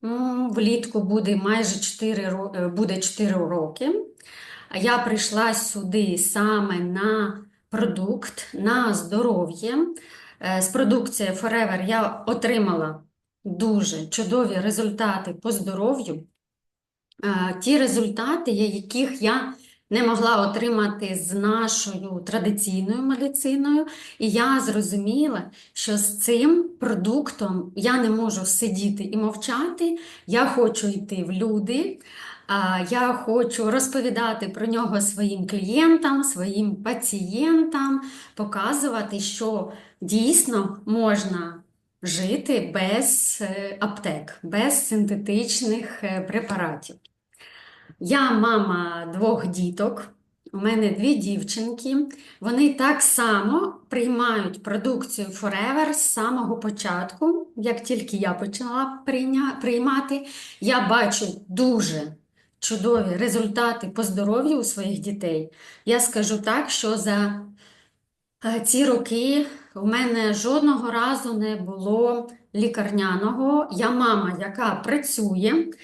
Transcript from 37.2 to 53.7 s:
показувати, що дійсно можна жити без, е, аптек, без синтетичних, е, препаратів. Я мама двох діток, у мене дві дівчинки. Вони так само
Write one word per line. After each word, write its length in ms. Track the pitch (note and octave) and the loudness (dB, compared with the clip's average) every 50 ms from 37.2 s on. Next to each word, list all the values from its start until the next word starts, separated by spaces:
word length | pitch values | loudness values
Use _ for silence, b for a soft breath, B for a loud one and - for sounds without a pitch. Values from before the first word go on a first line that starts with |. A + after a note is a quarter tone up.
| F#3 F3 G3 A#3 C#4+ E4 E4 D#4+ D#4+ D#4+ D#4+ C#4 C#4 C#4 C4+ C4+ B B B B B B B | -4 -4 -2 0 2 4 6 6 4 4 2 -2 0 0 0 -2 B B B B B B B
показувати, 840 | - G#3+ G#3 - G3 F#3+ A3+ D4 C#4+ C#4 C#4+ A#3 A3 G#3 G3+ G3+ G3+ | -8 -6 -6 -4 -2 -2 0 0 0 0 -2 -2 -2 -4 -4 -4 -4
що 520 | G3+ - - - A#3 A3 A3 G3+ - B B B B B B B | -4 -4 -4 -4 -4 -2 -2 -2 -4 B B B B B B B
дійсно 760 | - F3 G3 A3 A3+ B3+ E4+ - - - A#3+ G#3 G3 G3 - - - | -6 0 2 4 4 6 4 4 4 4 2 0 0 0 -4 -8 -4
можна 800 | - A3 A3+ A3+ A3 G3+ G3+ F#3+ F#3+ F#3 F3+ E3+ E3+ E3+ E3+ - _ _ _ _ _ _ _ - | 0 0 2 4 4 2 2 0 -2 -4 -4 -6 -6 -10 -14 -18 _ _ _ _ _ _ _ -6
жити 680 | F3+ E3+ D#3+ F#3 F#3 A3+ D4 - - C#4+ A3+ - E3+ D#3+ | -6 -4 -2 -2 -2 -2 -2 0 0 0 0 0 -2 -4
без, 640 | G3 F#3 F#3+ G3+ A#3 C4+ C4+ - - - - - - | -2 0 0 0 2 2 2 2 2 2 0 -2 -2
е, 360 | A3 F#3+ F#3+ G3 G3 G3 G3+ G3+ | -4 -6 -6 -6 -6 -8 -6 -4
аптек, 600 | G#3 G#3 G3+ - - F#3+ D#3 - D3+ - - - - | -4 -4 -4 -4 -4 -4 -4 -4 -8 -12 -18 -14 -12
без 440 | E3+ E3+ G3+ A#3 C#4 C#4+ - - - | -4 -2 0 2 2 2 0 0 0
синтетичних, 1160 | A3+ G#3+ G#3 G3+ G#3 G3+ - - G3+ G#3 A#3+ - - - B3+ A3+ G#3+ A#3 A3+ - - - - | 2 2 2 2 0 -2 -2 0 0 0 0 0 -2 -2 0 0 -2 -2 -2 -8 -10 -8 -6
е, 180 | G3 F#3+ F#3+ | -4 -4 -4
препаратів. 760 | F#3 F#3 F#3+ A3 A3+ - G#3 F#3 F3 E3 D#3 D3+ - - - - _ - _ _ _ _ B B B B B B B B B B B B B B | -6 -4 -4 -4 -4 -2 -4 -2 -2 -4 -4 -8 -12 -16 -20 -20 _ -20 _ _ _ _ B B B B B B B B B B B B B B
Я 320 | - F3 C4 C#4+ C4+ C4 | -2 2 2 4 4 4
мама 760 | A#3 A3 G#3 A#3 A3+ G#3+ G3+ G3 F3+ F3 F3 E3+ E3+ E3+ E3+ E3 E3+ | 4 4 4 4 4 2 2 2 0 -2 -2 -4 -6 -8 -8 -8 -4
двох 340 | F#3 G#3 A3 A#3 - - F3+ | 0 2 2 2 0 -2 -4
діток, 600 | F3 F#3 F3+ F3 E3+ - G3+ A#3 - - - - - _ _ _ _ _ _ - - | -2 -2 -2 -2 -2 -2 -2 -2 -2 -4 -12 -14 -18 _ _ _ _ _ _ -12 -10
у 40 | G3 | -2
мене 320 | G3 G#3+ A3+ A3 G#3+ G3+ | 0 2 2 4 2 2
дві 260 | F#3 G3 G#3 C4+ D4 | 2 2 2 2 2
дівчинки. 840 | A3 F#3 F#3+ G3+ F#3+ - - - A3+ A3 A#3 A#3+ A#3 - C4 C4+ C#4 D4 C#4+ B B B B B B | 2 2 -2 -2 -2 -4 -6 -6 -6 -4 -6 -6 -6 -4 -2 0 0 0 0 B B B B B B
Вони 340 | - G#3+ A#3+ B3+ D4 D4 C#4 | -4 0 4 6 6 4 6
так 280 | - B3+ C#4 D4+ C#4+ | 4 2 2 4 4
само 720 | - - - - A#3+ A3+ G#3+ G3+ G3+ G#3 C4+ E4 G4 G4 | 4 2 4 4 4 4 4 4 4 4 2 2 2 0